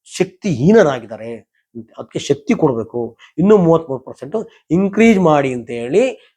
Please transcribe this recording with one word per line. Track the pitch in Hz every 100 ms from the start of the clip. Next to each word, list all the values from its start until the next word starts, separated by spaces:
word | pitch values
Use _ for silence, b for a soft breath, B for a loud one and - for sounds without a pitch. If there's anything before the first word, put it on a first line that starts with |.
ಶಕ್ತಿಹೀನರಾಗಿದ್ದಾರೆ. | _ - 185 - 214 123 156 226 165 131 110 110 113 113 _ _ _ 117 113 -
ಅದಕ್ಕೆ | 123 160
ಶಕ್ತಿ | - 143 -
ಕೊಡ್ಬೇಕು, | 220 156 113 104 120 117 b b -
ಇನ್ನೂ | 185 208
ಮೂವತ್ಮೂರು | 170 165 165 131
ಪರ್ಸೆಂಟ್ | 127 - 131 220 220 b -
ಇನ್ಕ್ರೀಸ್ | 170 196 202 226 196
ಮಾಡಿ | 170 151 135
ಅಂತ | 123 117
ಹೇಳಿ | 120 120 185 262 226 _